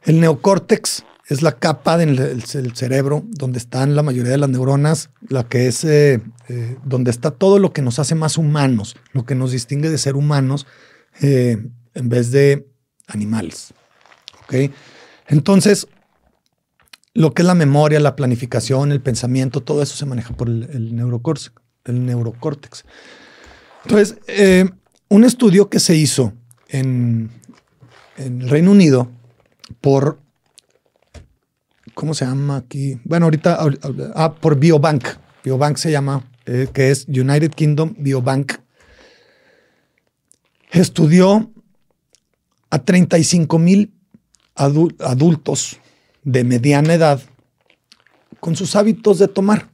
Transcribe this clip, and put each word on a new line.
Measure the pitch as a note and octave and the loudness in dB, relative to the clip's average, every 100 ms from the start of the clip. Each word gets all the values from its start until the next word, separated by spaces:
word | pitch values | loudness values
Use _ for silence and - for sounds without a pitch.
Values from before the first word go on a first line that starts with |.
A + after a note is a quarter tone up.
El | - D#3+ | 2 2
neocórtex | E3 D3+ G3 F#3+ - A3 - - - _ - | 2 2 0 0 0 -2 -2 -10 -14 _ -8
es | C3+ | -2
la | D#3+ | -2
capa | - F3 C#3+ - E3+ | -2 -4 -2 -2 0
del, | D#3+ C3 | 0 0
el, | C3+ C3 - | -2 -6 -10
el | C#3+ B2+ A#2 | -8 -8 -8
cerebro | B2+ C3+ C#3 D3 A3 | -4 -2 -2 -4 -6
donde | A3+ C3 B2 | -10 -8 -8
están | A#2 C3 C#3 D3 | -8 -4 0 0
la | |
mayoría | D3+ B2 A#2+ | 0 -2 -2
de | C#3 | -2
las | C#3+ | 0
neuronas, | B2+ B2+ C#3 D3+ D#3 - _ - | -2 0 0 0 -2 -6 _ -6
la | C3 A#2+ | -6 -2
que | B2 B2+ | 0 0
es, | A#2+ | -2
eh, | D#3+ D3 D3 B2 - - - | 2 4 4 2 -4 -20 -14
eh, | B2 A#2 B2+ | -10 -10 -10
donde | C#3 B2+ B2 | -6 -2 -2
está | A#2+ - | -2 -4
todo | - F#3+ G3+ | 0 2 4
lo | F#3+ | 2
que | - | 0
nos | B2+ A#2+ | -4 -2
hace | C#3+ D#3+ | -2 -2
más | D#3 D#3+ | -2 -2
humanos, | D#3 D3+ C3+ A#2+ G#2 - _ | 0 2 2 0 -4 -14 _
lo | C3+ A#2+ | -8 -4
que | B2+ | -4
nos | C3 | -4
distingue | B2+ - C#3+ D#3+ | -6 -6 -4 -2
de | D#3 | -2
ser | C#3 C3+ | -2 -2
humanos, | D3 C#3+ C3 C#3+ - _ _ _ _ _ | 0 0 0 -4 -8 _ _ _ _ _
eh, | C#3 C3+ B2 A2+ A#2 - _ | 0 2 2 -2 -8 -18 _
en | - B2 | -8 -2
vez | B2 A#2+ | 0 2
de | C#3 C#3 C#3+ - _ _ _ _ | 4 4 2 -4 _ _ _ _
animales. | G#2+ G#2 A2 E2+ - - _ _ _ _ _ - _ | -8 -6 -6 -6 -14 -20 _ _ _ _ _ -20 _
¿Ok? | - C3 C#3+ - - - - _ _ | -8 -4 -4 -6 -20 -20 -20 _ _
Entonces, | D3 D3 G3 G#3 G3 - _ _ _ _ _ _ _ _ _ _ - _ | 0 4 2 4 0 -2 _ _ _ _ _ _ _ _ _ _ -20 _
lo | - D#3 | 0 0
que | - | 2
es | F3 | 2
la | F3+ | 4
memoria, | D3 C#3+ D3+ D3+ | 4 4 2 2
la | D3 C3 | 0 0
planificación, | C3 A#2+ B2+ B2 - C3 C#3+ | -4 -2 -4 -6 -2 -2 0
el | C#3+ | -2
pensamiento, | C3 A#2+ B2 C3 C3 C#3+ | -4 -4 -2 -2 -2 -6
todo | - D3 | -4 -4
eso | C#3+ - | -4 -6
se | C#3+ | -8
maneja | B2 A#2 A#2+ | -8 -10 -8
por | A#2 | -4
el, | A2+ A#2 | -4 -6
el | C#3 A2+ A#2 | -10 -8 -6
neurocórtex, | A#2+ A#2+ A#2+ - - _ _ _ - | -4 -4 -6 -8 -10 _ _ _ -8
el | B2 B2 | -6 -4
neurocórtex. | A#2+ A#2 A#2 D#3 C#3+ - - _ - - - - - - - _ - | -4 -6 -8 -10 -10 -16 -20 _ -20 -20 -20 -20 -20 -20 -20 _ -20
Entonces, | - G#3 G#3 - - | 0 2 2 -2 -10
eh, | G3 G3 F#3 F#3 - _ _ _ | 2 4 4 2 -4 _ _ _
un | G3+ | 6
estudio | A#3+ B3 A3+ F3+ G3+ | 6 4 4 4 2
que | A#3 | 0
se | - D#3+ | 2 2
hizo | C#3+ - A#2+ - _ _ _ | 2 0 -2 -4 _ _ _
en, | C#3 C3 B2+ A#2+ A2+ A2+ - - - _ _ - _ _ - | -6 -4 -2 -2 -2 -6 -14 -20 -20 _ _ -20 _ _ -16
en | C3 B2 | -10 -8
el | B2+ | -2
Reino | C#3+ F3 | 2 6
Unido | G3+ E3+ B2+ B2 - _ _ _ _ - - | 6 6 4 0 -10 _ _ _ _ -20 -4
por, | C#3+ C#3 C3+ E3 _ _ _ _ _ _ _ _ _ - _ _ _ _ _ _ - | 0 2 0 -6 _ _ _ _ _ _ _ _ _ -20 _ _ _ _ _ _ -20
¿cómo | - D3 | -10 -8
se | D3+ B2+ | -6 -4
llama | C3+ C#3+ C#3 | -4 -4 -6
aquí? | - C#3+ C#3 B2+ | -8 -8 -8 -8
Bueno, | - E3+ E3 | -4 2 2
ahorita, | D3+ F3 E3 | 2 0 0
ahor-, | D#3 C#3 C#3+ C3 C3+ - | 0 -2 -8 -10 -8 -2
ah, | D#3+ D#3 | -4 0
por | D#3+ C#3+ | 0 2
Biobank. | D#3+ D#3 D#3 D3+ - - _ _ | 4 4 2 -2 -4 -14 _ _
Biobank | C3 C3 D3 C#3+ | -6 -2 -2 -2
se | E3 | -4
llama, | D3 C#3 C3+ - _ - | -2 -2 -6 -8 _ -8
eh, | B2 C3 | -6 -4
que | C3 C3+ | 0 0
es | C#3 - | 0 -2
United | C3+ C3 D3 D#3+ | -2 0 0 0
Kingdom | D#3+ D3+ D3 D#3+ - | 0 0 0 -2 -4
Biobank. | C#3+ C3+ B2+ C3+ C#3 - _ _ _ _ _ _ _ _ _ _ _ _ _ _ _ _ _ _ _ _ _ | -4 -2 -2 -2 -4 -10 _ _ _ _ _ _ _ _ _ _ _ _ _ _ _ _ _ _ _ _ _
Estudió | E3+ F3+ - D#3 F3 F#3 G#3 A3 - _ _ _ _ _ _ _ _ _ _ _ | 0 0 2 4 4 4 2 0 -14 _ _ _ _ _ _ _ _ _ _ _
a | D3 | -4
treinta | - F3+ F3 E3+ | 2 2 4 2
y | |
cinco | D#3 F3 D3+ E3 | 2 0 0 2
mil | E3+ G3 G3+ _ _ _ _ _ _ - | 4 2 0 _ _ _ _ _ _ -2
adu-, | C#3 D3 E3+ - | 0 2 0 -2
adultos | - B2+ E3 D3+ - C#3 - - _ _ _ _ | -4 2 2 2 -2 -6 -8 -14 _ _ _ _
de | C#3+ B2 | -2 0
mediana | B2 B2 C3 C#3+ D3+ | 0 0 2 2 2
edad | E3+ D#3+ C#3 - _ _ _ _ _ _ _ _ _ _ - | 2 2 0 -4 _ _ _ _ _ _ _ _ _ _ -12
con | - D#3+ | -6 -4
sus | F#3+ G#3 | -2 0
hábitos | G#3 - G#3+ F3+ | 0 2 0 2
de | G3 | 2
tomar. | G3 G3 G#3+ - | 2 0 0 -2